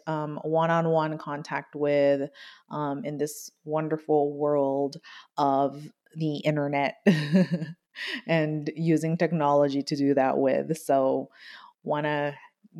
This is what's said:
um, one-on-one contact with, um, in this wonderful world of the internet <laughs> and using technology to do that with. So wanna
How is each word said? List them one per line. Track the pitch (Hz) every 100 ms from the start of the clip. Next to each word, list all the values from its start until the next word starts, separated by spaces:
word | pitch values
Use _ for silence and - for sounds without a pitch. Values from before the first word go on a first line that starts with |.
| -
um, | 156 151 147
one-on-one | 151 160 165 165 165 160 156 156
contact | 151 143 151 139 - 143
with, | 143 143 139 139 139 - - - -
um, | 151 147 139
in | 147 147
this | 151 - - _ 151
wonderful | 156 156 156 - 151 143 143
world | 147 147 135 139 143 151 - - - -
of | 143 135 139 143 151 _ _ 160
the | 160 143
internet | 151 151 143 143 135 - 202
<laughs> | 156 147 180 180 170 156 170 _ - - 320 -
and | 165 151 156 151 -
using | 165 156 160 165
technology | 165 165 143 143 143 139
to | 139 143
do | 139
that | 139 131 139
with. | 135 135 139 160
So | - 139 135 135 135 - - - - _
wanna | 156 147 151 147 147 143 - _ _